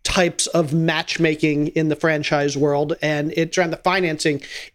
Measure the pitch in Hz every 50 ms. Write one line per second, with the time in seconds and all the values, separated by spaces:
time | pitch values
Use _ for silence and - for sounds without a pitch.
0 | - - - 196 180 170 175 - - - - 170 170 139 151 165 165 165 156 160
1 | - - - - 165 160 156 156 - 156 147 147 151 151 - 160 160 156 147 147
2 | - 160 156 147 147 - 156 147 143 143 139 139 147 147 143 143 151 147 165 -
3 | - 151 151 147 147 156 - 165 165 165 - 185 175 165 160 - - 185 185 190
4 | 185 165 156 151 - 160 147 139 - - - - - -